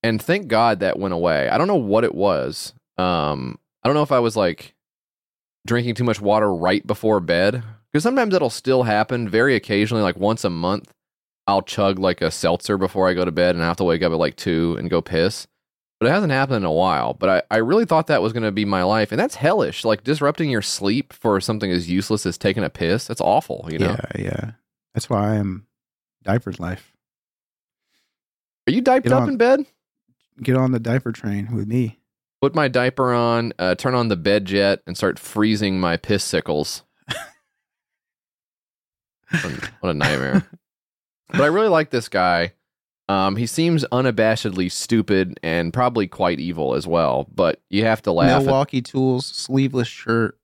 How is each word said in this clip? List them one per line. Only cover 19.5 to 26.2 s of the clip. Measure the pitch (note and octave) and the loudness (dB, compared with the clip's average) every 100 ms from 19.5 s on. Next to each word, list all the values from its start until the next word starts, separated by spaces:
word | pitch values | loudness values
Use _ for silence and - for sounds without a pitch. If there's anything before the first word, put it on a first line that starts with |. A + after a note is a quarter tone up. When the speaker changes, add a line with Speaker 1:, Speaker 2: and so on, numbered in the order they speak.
| G#3 A#2 - | 2 0 -2
Speaker 1:
Like, | A2+ G#2+ | -2 -2
disrupting | - D3+ C#3+ D3+ D#3 | -2 0 0 0 -2
your | A#2 | -2
sleep | - - G2+ A#2+ - | -4 -2 0 0 -4
for | - A#2 G2 | -4 0 0
something | - G#2+ G2+ | 0 -4 -2
as | F2 E2+ | -2 0
useless | F2+ F#2+ G#2+ F#2 | -2 0 -2 -2
as | - | -2
taking | G#2 G2 | -2 0
a | F2+ | -4
piss, | - E2+ G#2+ - | -2 -2 -2 -4
that's | A2+ | -4
awful, | - A#2 - - D#2+ | 0 0 0 -12 -8
you | D#2 | -2
know? | E2+ G2 - - | -2 -2 -8 -8
Speaker 2:
Yeah, | |
yeah. | - - A2 A2 _ _ _ | -6 -6 -8 -12 _ _ _
That's | - - | -10 -2
why | A2 G#2 G#2+ | -2 0 -2
I'm | G2+ F#2 _ _ _ _ _ _ | -4 -8 _ _ _ _ _ _